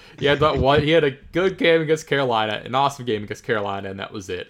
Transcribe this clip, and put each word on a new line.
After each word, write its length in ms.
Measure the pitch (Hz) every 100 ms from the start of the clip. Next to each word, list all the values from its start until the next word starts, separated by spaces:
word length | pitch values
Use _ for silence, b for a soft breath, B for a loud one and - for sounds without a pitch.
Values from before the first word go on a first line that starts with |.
| B B
He 60 | 139
had 120 | 143
that 180 | 151 139
one, 240 | 127 147
he 100 | 147
had 120 | 165
a 80 | 147
good 460 | 131 - 160 185 -
game 240 | 170 165
against 260 | 151 156 -
Carolina, 540 | 139 135 113 107 104
an 100 | 104
awesome 320 | 127 139 135 123
game 180 | 107 101
against 180 | 104
Carolina, 460 | - 110 101 98 98
and 100 | 95
that 140 | 95
was 160 | 104 95
it. 180 | 90 -